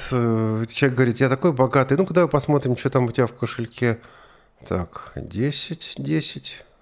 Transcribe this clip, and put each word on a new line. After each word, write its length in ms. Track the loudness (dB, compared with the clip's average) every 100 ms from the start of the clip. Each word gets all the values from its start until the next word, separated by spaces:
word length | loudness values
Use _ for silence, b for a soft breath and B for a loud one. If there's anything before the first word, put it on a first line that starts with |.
| -2
э, 540 | 0 2 2 0 -2 -4
человек 280 | 0 2 4
говорит: 220 | 2 2
«Я 80 | 2
такой 240 | 2 2
богатый, 440 | 2 4 4 4 2
ну-ка 160 | 2
давай 160 | 2 2
посмотрим, 460 | 2 2 2 2
че 140 | -2 0
там 160 | 0
у 60 | 2
тебя 160 | 0 0
в 60 |
кошельке». 640 | -2 -8 -6 -10 -2 -2 -2 b b b b b _ -6
Так, 460 | -4 -4 -12 -14
десять, 800 | -12 -8 -4 -2 -4 -6 -8 -10 -8
десять, 640 | -4 -2 -4 -8 -14 -16 -20 _